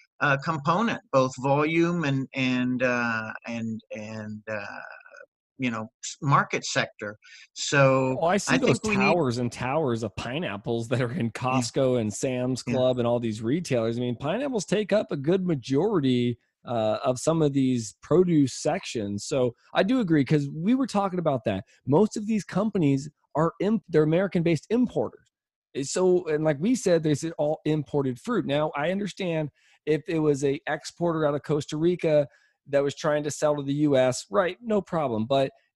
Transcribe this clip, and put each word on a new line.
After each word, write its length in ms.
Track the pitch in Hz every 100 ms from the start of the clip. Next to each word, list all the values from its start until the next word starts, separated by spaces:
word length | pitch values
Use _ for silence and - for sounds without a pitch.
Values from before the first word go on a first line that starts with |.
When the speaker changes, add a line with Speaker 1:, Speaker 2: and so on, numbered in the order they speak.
| _ -
Speaker 1:
uh, 180 | 143 139
component, 600 | 165 160 147 175 226 - -
both 200 | 135 131 135
volume 640 | 135 143 151 165 170 175
and, 220 | 147 135 131
and, 480 | 135 131 127 127 127
uh, 500 | 127 120 117 113 110 - -
and, 320 | 117 113 110 -
and, 480 | 110 107 110 107 107 107
uh, 140 | 107 101 101 - - - - - _ _ -
you 120 | 127
know, 180 | 113 113 _
s-, 140 | - -
market 420 | 143 156 208 -
sector. 540 | - 135 113 - 104 107 - - -
So 640 | - - 143 135 131 131 131
Speaker 2:
Oh, 100 | 165
I 100 | 196
see 160 | -
Speaker 1:
I 20 | 160
Speaker 2:
those 220 | 247 127
Speaker 1:
think 60 |
we 120 | 214 -
need 160 | -
Speaker 2:
towers 240 | 170 135 117
and 160 | 120
towers 500 | - 127 151 143 113
of 120 | 110 -
pineapples 720 | 117 143 156 104 - 117 113
that 140 | 120
are 100 | 123
in 140 | 139 117
Speaker 1:
Yeah. 60 |
Speaker 2:
Costco 680 | - 127 127 120 151 131 123
and 100 | 107
Sam's 540 | - 135 127 123 127 -
Speaker 1:
Yeah. 80 |
Speaker 2:
Club 240 | 127 127 127
and 80 | 120
all 140 | 120
these 220 | 117 107
retailers. 560 | 113 165 170 123 113 117
I 20 |
mean, 160 | 123 117
pineapples 480 | 143 208 285 240
take 260 | - 202 214
up 220 | 208 226
a 60 | 160
good 280 | 139 190 180
majority, 920 | 147 117 135 202 196 135 123 120 120 _ _ -
uh, 320 | 117 110 107
of 120 | 135 127
some 260 | - 165
of 100 | 151
these 420 | 139 131 123 107 -
produce 580 | - 156 180 160 135 -
sections. 640 | 147 180 - 120 101 101
So 300 | - 139 123 - _
I 120 | -
do 160 | 190 262
agree, 240 | 190 156
'cause 240 | 127 151 143
we 220 | 151 185
were 140 | 262 254
talking 320 | 208 196 180
about 240 | 160 135
that. 200 | - 98 - _ -
Most 300 | 147 214 226
of 100 | 208
these 160 | 220
companies 640 | - 180 214 202 147 139 151 - _ 139
are 160 | 165 -
imp-, 240 | 185 220 -
they're 140 | 156
American-based 640 | 156 165 196 180 165 160 -
importers. 600 | 233 247 147 104 - _ _ _ _ _
It's 180 | - 139
so, 340 | 180 185 180 160
and 160 | 151
like 160 | 156 139
we 160 | 196
said, 300 | 254 190 165
this 180 | 156 147
is 80 | 165 -
all 220 | 151 156
imported 540 | 147 156 139 143 135 123
fruit. 280 | - 220 139
Now, 260 | 143 156
I 160 | 143 156
understand 600 | 196 202 - 185 160 151 - _ _ -
if 160 | 156 170
it 100 | 165
was 240 | 151 139
a 180 | 139 139 -
exporter 580 | 156 - - 170 160
out 120 | 147 143
of 80 |
Costa 320 | - 151 - 156
Rica 500 | 170 180 147 151 143 _ _ _ -
that 160 | 139
was 140 | 139 -
trying 260 | 160 151
to 80 | 147
sell 240 | - 151
to 80 | 147
the 120 | 139
U 220 | 143 147 131
S, 300 | 127 123 -
right, 300 | 202 175 185
no 220 | 240 214
problem. 420 | - 165 139 110
But 280 | 113 135 135 - _